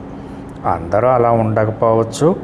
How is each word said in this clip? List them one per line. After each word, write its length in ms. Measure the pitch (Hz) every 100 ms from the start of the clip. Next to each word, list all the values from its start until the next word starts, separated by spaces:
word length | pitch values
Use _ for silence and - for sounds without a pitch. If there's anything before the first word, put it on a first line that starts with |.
| - - - - - - -
అందరూ 420 | 85 82 98 123
అలా 240 | 127 117
ఉండకపోవచ్చు, 1040 | 117 110 110 110 110 117 113 110 - 151 -